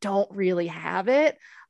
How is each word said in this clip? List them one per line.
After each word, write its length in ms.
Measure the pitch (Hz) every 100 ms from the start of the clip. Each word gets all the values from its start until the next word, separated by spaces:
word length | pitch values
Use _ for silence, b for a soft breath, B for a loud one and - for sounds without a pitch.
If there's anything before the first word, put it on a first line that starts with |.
don't 300 | 202 196 202 202
really 320 | 185 175 170
have 420 | 160 165 180 196
it." 280 | 269 302 - B B